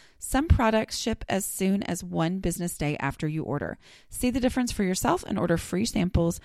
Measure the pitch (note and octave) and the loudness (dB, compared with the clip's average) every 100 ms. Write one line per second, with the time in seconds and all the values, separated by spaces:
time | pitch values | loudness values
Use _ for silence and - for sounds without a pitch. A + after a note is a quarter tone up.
0 | - - - C4 D#4+ - A3+ A3 - - | -20 -14 -2 0 6 6 6 4 0 -4
1 | A#3 A3 - G3 - - F#3+ G3+ - F3 | -4 -4 -2 -2 -2 0 2 2 0 -6
2 | F3+ F3 E3 F#3+ F#3 E3 F3 - D3 D3 | -4 -2 0 0 -2 -2 -4 -2 -2 -2
3 | C#3 - D#3 D#3 - C#3+ E2+ - - - | -4 -4 -4 -4 -4 -4 -4 -8 -16 -20
4 | - - B3 A#3+ B3 B3+ B3 - F#3+ F#3 | -16 -2 0 2 0 0 -2 0 0 2
5 | B3+ F4 - G3+ F3 E3+ - F3+ A3+ - | 2 0 -2 -2 0 0 0 -2 -2 0
6 | F3+ - E3+ - | 2 2 2 -2